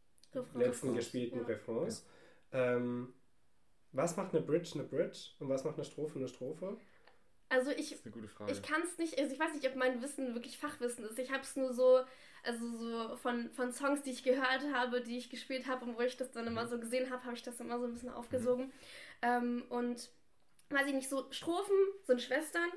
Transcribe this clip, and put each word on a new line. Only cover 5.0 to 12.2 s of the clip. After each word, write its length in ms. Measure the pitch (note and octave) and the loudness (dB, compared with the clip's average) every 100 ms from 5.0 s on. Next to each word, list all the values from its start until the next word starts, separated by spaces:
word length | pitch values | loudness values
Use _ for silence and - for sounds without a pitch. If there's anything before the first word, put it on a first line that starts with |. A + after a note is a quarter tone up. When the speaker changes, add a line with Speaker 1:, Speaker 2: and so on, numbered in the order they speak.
| G3 - - - | -2 -4 -14 -8
Speaker 2:
und 100 | C3+ | -2
was 140 | C3+ | 0
macht 120 | D3+ - | -2 -4
eine 100 | - | -6
Strophe 340 | - D3+ C#3+ | -6 -6 -4
eine 80 | B2+ | -6
Strophe? 500 | - B2 - F#3 A3+ - - - - - - - | -6 -8 -6 -6 -8 -12 -20 -20 -20 -20 -20 0
Speaker 1:
Also 220 | B3+ C4+ | 2 2
ich, 200 | C#4+ D4 | -2 -4
Speaker 3:
Das 80 | - | -10
ist 60 | - | -12
eine 80 | |
gute 140 | A2+ - | -12 -12
Frage. 240 | - G#2 | -6 -4
Speaker 1:
ich 100 | G3 | -4
kann's 360 | - D#4 F4 - | 0 0 0 -2
nicht, 200 | E4 - | -2 0
also 140 | C4+ | 0
ich 60 | C4+ | 0
weiß 140 | E4 | -2
nicht, 120 | D4 C4 | 0 -2
ob 80 | C4 | 2
mein 240 | B3+ A#3+ | 2 2
Wissen 320 | C#4 - B3+ | -2 -4 -4
wirklich 240 | A#3 - - | -4 -8 -6
Fachwissen 480 | D4 - A#3+ A#3+ G#3+ | -6 -4 -4 -4 -6
ist. 120 | A#3+ | -4
Ich 140 | B3 | -2
hab's 240 | C4 - C4+ | -4 -4 -2
nur 180 | C4 | 0
so, 280 | A#3+ B3+ B3+ B3+ - | 6 10 10 6 -6